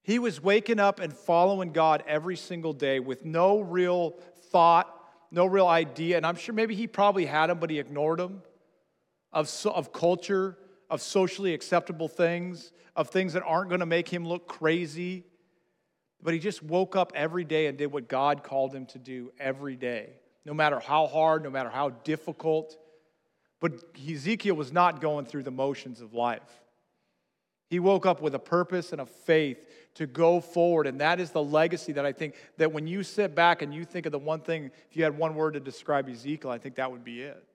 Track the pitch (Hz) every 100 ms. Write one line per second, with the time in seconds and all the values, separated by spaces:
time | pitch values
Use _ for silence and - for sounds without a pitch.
0 | - 240 240 143 175 214 208 220 202 196
1 | 165 143 - 170 180 196 180 156 160 151
2 | - 151 170 175 - 175 160 143 139 135
3 | 127 127 160 165 185 208 185 180 180 180
4 | 170 - - _ _ 180 170 170 - -
5 | - _ _ 170 185 196 180 165 156 127
6 | 165 170 160 175 - 220 220 208 226 -
7 | 202 190 151 151 160 175 165 156 139 143
8 | 151 165 180 196 - _ _ _ _ _
9 | _ _ _ 156 151 - 214 180 143 -
10 | 170 180 - 190 190 180 - _ _ 156
11 | - 196 185 185 196 151 - 175 - 160
12 | 160 - 170 175 180 170 - _ _ -
13 | 151 185 185 170 - 165 190 180 170 165
14 | 170 175 170 175 170 - 160 170 165 151
15 | 180 185 - _ _ _ _ _ _ _
16 | _ _ 160 165 185 - 151 175 185 190
17 | 175 - 160 180 160 156 151 135 147 143
18 | 120 131 143 143 - 135 135 135 127 127
19 | 127 127 123 _ 139 135 143 127 123 117
20 | - - _ _ 147 151 151 135 - 151
21 | 151 156 160 160 147 135 123 123 143 123
22 | - 156 175 - 160 156 156 - - _
23 | _ _ _ _ _ _ 170 127 - -
24 | 139 156 147 226 202 160 135 165 175 156
25 | 156 147 135 147 131 127 139 139 131 117
26 | 113 117 120 113 - _ _ _ _ _
27 | _ _ _ _ _ _ _ 175 185 196
28 | 190 170 156 135 - 175 175 185 165 151
29 | 127 - - 160 147 120 - - _ -
30 | 151 127 170 175 165 175 170 165 143 135
31 | 151 180 170 160 147 151 170 175 - 143
32 | 143 135 156 - - - 160 156 156 190
33 | 185 - 196 151 170 170 147 151 165 185
34 | 165 147 147 156 160 160 139 - _ 156
35 | 156 147 160 156 156 151 135 - - 143
36 | 135 120 135 151 131 117 139 131 131 123
37 | 120 117 139 - _